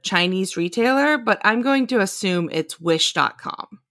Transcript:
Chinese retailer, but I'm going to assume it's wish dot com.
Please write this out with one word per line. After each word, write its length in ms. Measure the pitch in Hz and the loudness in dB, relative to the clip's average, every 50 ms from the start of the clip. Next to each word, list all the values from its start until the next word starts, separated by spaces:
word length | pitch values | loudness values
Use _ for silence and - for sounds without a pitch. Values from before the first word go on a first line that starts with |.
| - | -8
Chinese 520 | - 196 175 175 180 185 190 190 185 - | -2 0 2 2 2 0 -2 -2 -4 -2
retailer, 640 | - 170 175 175 233 226 247 262 277 285 294 302 285 | -4 -4 -4 0 0 2 2 2 2 2 2 2 0
but 220 | 233 226 202 - - | 0 0 -2 0 2
I'm 200 | 214 214 240 240 | 0 0 2 2
going 240 | 269 277 269 254 220 | 2 2 2 0 2
to 140 | 262 233 | 2 0
assume 480 | 196 190 - - - 190 180 175 170 160 | 0 0 -2 -4 -2 0 0 0 0 -2
it's 280 | - 160 156 - - - | -2 -4 -4 -6 -8 -6
wish 340 | 165 170 165 160 - - - | 0 2 2 2 2 0 0
dot 260 | 160 139 - - - | 0 0 -2 -2 -6
com. 400 | - - - - - - - - _ _ | -12 -12 -10 -10 -12 -16 -16 -20 _ _